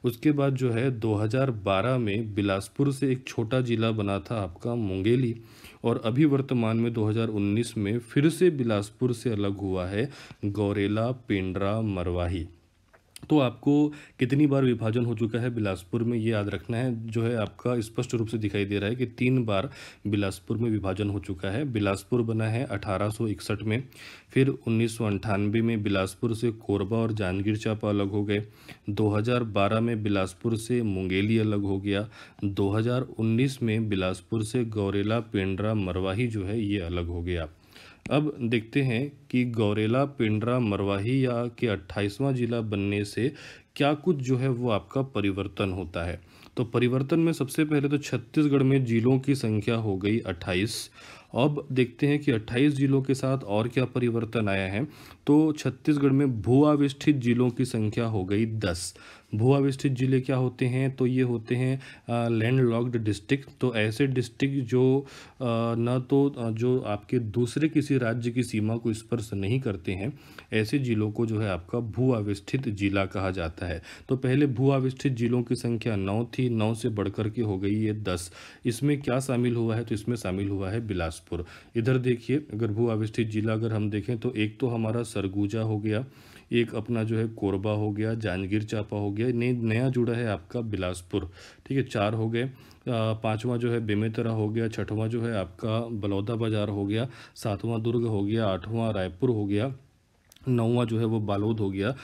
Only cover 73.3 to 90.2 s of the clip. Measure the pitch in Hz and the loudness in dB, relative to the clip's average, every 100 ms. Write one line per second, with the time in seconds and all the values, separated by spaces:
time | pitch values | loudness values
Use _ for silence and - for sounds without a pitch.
73.3 | 92 80 - 90 78 - - - 127 127 | -2 -4 -4 -6 -6 -10 -12 -4 -2 2
74.3 | 131 147 113 135 135 131 131 143 117 117 | 2 2 2 2 2 0 -2 -2 0 2
75.3 | 123 117 127 120 117 120 101 95 107 120 | 2 0 -2 -2 -2 -2 -2 0 -2 -2
76.3 | - 127 113 107 113 123 107 95 95 110 | -2 0 2 0 0 -2 -2 -2 -2 -4
77.3 | 113 107 95 98 107 107 107 101 90 - | -2 -2 0 0 0 0 -2 -2 -4 -4
78.3 | - - - 127 110 143 143 139 127 135 | -14 -20 -8 -4 0 0 0 0 -2 0
79.3 | 120 123 117 113 113 117 107 120 120 95 | 0 2 2 0 0 -2 -4 -2 -4 -2
80.3 | 95 101 98 95 113 113 90 82 - - | -2 -2 -2 -2 -4 -2 -2 -4 -6 -8
81.3 | 85 87 - - 117 113 131 127 117 - | -8 -6 -14 -8 -2 2 2 2 0 0
82.3 | 143 147 107 113 107 117 110 110 117 107 | -2 -2 -4 -2 0 0 0 -2 -2 -2
83.3 | 107 110 110 113 110 104 104 98 117 123 | 0 0 0 0 0 0 -2 -2 -4 -2
84.3 | 107 107 110 127 117 110 117 117 104 95 | -2 -2 -2 -2 0 -2 -2 -4 -4 -2
85.3 | 98 101 113 110 107 107 107 135 - - | 0 0 0 0 -2 0 -2 -4 -12 -20
86.3 | - - 120 113 117 107 117 110 110 113 | -20 -2 0 0 -2 -4 -2 0 -2 -2
87.3 | 113 101 95 104 104 107 104 110 113 107 | -2 0 0 0 0 -2 -2 -2 -2 -2
88.3 | 90 95 107 107 110 104 104 104 101 123 | -2 -2 -2 -2 -4 -4 -4 -2 -2 0
89.3 | 120 123 120 113 110 135 123 120 117 | 0 0 0 0 0 0 2 0 0